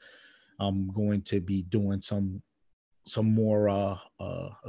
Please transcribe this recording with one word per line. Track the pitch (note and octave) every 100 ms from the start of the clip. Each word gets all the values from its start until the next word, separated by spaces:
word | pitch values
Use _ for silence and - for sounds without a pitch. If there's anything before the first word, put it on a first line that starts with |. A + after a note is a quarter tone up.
| - - - _ _ -
I'm | G2 G2 F#2+
going | G2+ G#2 G2+
to | - G2+
be | F2+ G2
doing | F2+ G#2+ G2+ G2
some | - G2+ G2 F#2+ - _ _ _ _ _ -
some | A2+ A2
more, | A2 A2 G#2 G#2
uh, | G2 G2 F#2+ - -
uh, | F#2+ F2 F#2 G#2+